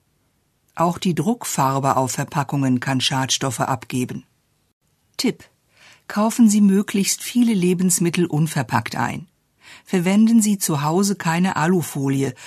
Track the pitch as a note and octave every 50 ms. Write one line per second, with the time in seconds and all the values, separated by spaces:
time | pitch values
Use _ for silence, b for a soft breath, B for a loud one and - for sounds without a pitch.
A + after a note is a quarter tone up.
0 | _ _ _ _ _ _ _ _ _ _ _ _ _ _ - - E3 F3 E3+ -
1 | - F#3 D#3 D#3 D3 G#3+ A#3+ - - - - E3 C3+ C3 C3+ C#3 C#3 C3+ G#2+ B2+
2 | C3 B2 - - C#3 - - D3+ C3+ - D3+ C#3+ C3+ C3 B2+ A#2+ - C#3 C3+ B2+
3 | - - C#3 C3 C3 B2+ - - C3 C3+ A#2 - C#3 - C3 A#2 - - - B2
4 | B2 - - C3 - _ _ _ _ _ _ _ _ _ _ _ _ _ _ _
5 | _ _ - - - A#3 - - - _ _ _ _ b b b b b b b
6 | b - - G#3 G#3+ A3+ - - A#3 G#3 G3+ G#3+ G#3 G3 F#3+ G3+ G#3 - - G3
7 | F#3+ - - - - - - A#3+ A#3+ A#3 A3 F#3 F3 F3+ F#3 F3 F#3 F#3 - -
8 | E3 E3+ - F3+ F3 - D3+ D3 D#3+ D3+ - D3 B2 - - A#2 - - - -
9 | A#2 - C#3+ C#3+ E3+ _ _ _ _ _ _ B B B B B B - G3+ F3+
10 | E3+ F#3 G3 G#3+ A3 A3 A#3 A3+ G#3 G#3+ G3+ G3 - - D#3 C#3 D3 D3+ E3 F#3+
11 | G3+ G3+ G3 - - E3 E3 F3 F#3 F#3+ - - D3+ E3+ F#3+ F3 D3+ - - D3
12 | C3+ C#3 C#3 C3+ C3+ B2+ - B B